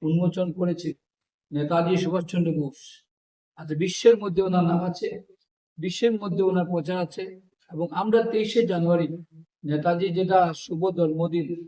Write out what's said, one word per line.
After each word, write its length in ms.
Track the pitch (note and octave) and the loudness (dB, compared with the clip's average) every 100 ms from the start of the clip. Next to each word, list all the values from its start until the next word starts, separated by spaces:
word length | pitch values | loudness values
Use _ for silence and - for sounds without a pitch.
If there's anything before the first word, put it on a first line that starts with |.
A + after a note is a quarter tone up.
| D#3 | 0
উন্মোচন 400 | E3 F3+ F3+ F3+ F3 | 2 2 0 -2 -2
করেছে 320 | F3+ E3 D#3 - _ _ _ _ _ | -2 -2 -6 -10 _ _ _ _ _
নেতাজি 440 | D3 D3+ E3+ E3+ F3+ | -4 0 0 2 2
সুভাষচন্দ্র 460 | E3 F3+ E3+ F3 E3 D#3 | 0 -2 -2 0 0 0
বোস, 200 | C#3 - - - _ _ _ _ _ - | -4 -8 -20 -20 _ _ _ _ _ -16
আজ 100 | D#3+ D3+ | -8 -2
বিশ্বের 340 | F3+ - A#3 A3+ | -2 4 6 6
মধ্যে 180 | G3+ F3 F#3 | 4 0 2
ওনার 160 | F3+ E3+ | 2 4
নাম 100 | F3 F3+ | 2 0
আছে, 180 | E3+ A3 - - _ _ _ _ - | -4 -6 -8 -14 _ _ _ _ -10
বিশ্বের 360 | F3+ - A#3 G#3+ | -8 0 0 0
মধ্যে 200 | G3+ E3 F#3+ | -2 0 2
ওনার 160 | F3+ F3 | 2 0
প্রচার 260 | F3 D#3 F#3 E3+ | -2 -2 -4 -4
আছে, 180 | - F#3+ F#3 _ _ _ | -8 -12 -14 _ _ _
এবং 160 | D#3+ E3+ E3 | -8 -6 -4
আমরা 200 | G#3+ A3+ A3+ | 2 2 4
তেইশে 300 | G#3+ G#3 A#3 F3+ | 0 0 0 0
জানুয়ারি 340 | F3 E3+ E3+ D3+ E3 - D#3+ - _ D3 | 0 2 2 0 -6 -14 -20 -20 _ -4
নেতাজি 360 | D3+ E3+ F3 F#3+ E3+ | -2 0 0 0 0
যেটা 200 | F#3 F#3 F3 D#3 | 2 4 4 0
শুভ 200 | - E3 F#3+ F3 | -8 -2 -2 0
জন্মদিন, 500 | D#3+ D#3+ E3+ E3+ D3 E3+ | 0 0 -2 -2 -4 -8